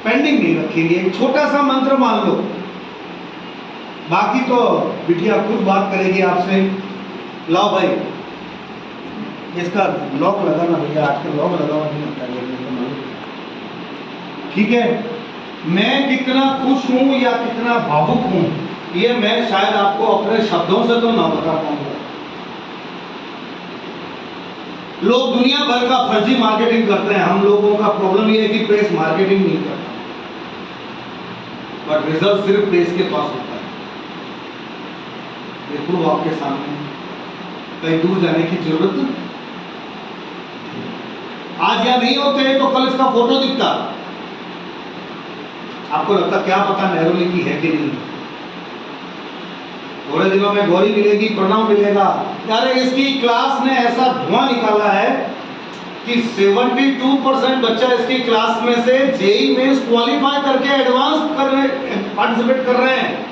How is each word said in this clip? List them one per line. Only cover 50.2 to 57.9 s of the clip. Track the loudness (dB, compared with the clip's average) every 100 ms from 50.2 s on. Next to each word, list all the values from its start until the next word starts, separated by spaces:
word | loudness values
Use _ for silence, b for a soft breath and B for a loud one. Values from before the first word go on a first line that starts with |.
| 4
दिनों | 4 4
में | 2 4
गौरी | 4 4
मिलेगी, | 4 4 4 2
प्रणव | 2 2 4 4
मिलेगा। | 4 6 4 4 2 -4 -6 -2
यार, | 0 2 2
इसकी | 2 2 2 2
क्लास | 2 2 2 2
ने | 2 4
ऐसा | 2 4 2 2
धुआं | 2 2 2
निकाला | 2 2 4 4
है | 2 2 0 -4 -8 -12 -12 -14 -14 -14 -10 -2
कि | 0 0 2
सेवेंटी | 4 4 2 4 2 2
टू | 2 4 2
परसेंट | 2 2 2
बच्चा | 2 2 4